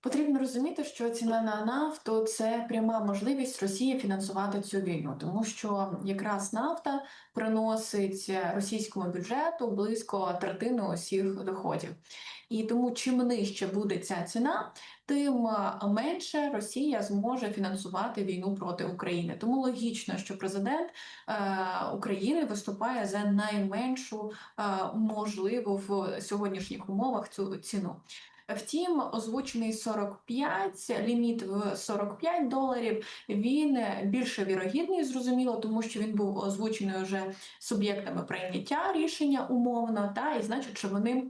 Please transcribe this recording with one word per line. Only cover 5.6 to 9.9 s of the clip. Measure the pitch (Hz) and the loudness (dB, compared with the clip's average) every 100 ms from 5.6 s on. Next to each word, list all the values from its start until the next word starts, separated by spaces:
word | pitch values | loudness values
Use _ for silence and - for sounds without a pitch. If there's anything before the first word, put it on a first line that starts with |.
| 214 202 190 175 | -2 0 0 -2
якраз | 196 196 214 202 196 | -2 -2 0 -2 -2
нафта | 220 277 330 - 277 - - - | -2 0 -2 -2 -2 -4 -18 -10
приносить | - 220 220 220 220 220 208 196 190 - 190 175 | -4 2 2 2 0 0 0 0 -2 -2 0 0
російському | 190 196 220 214 190 180 | 0 0 -2 -2 -2 -2
бюджету | 185 175 254 330 330 240 | -2 -2 0 0 0 -2
близько | 196 214 | 0 0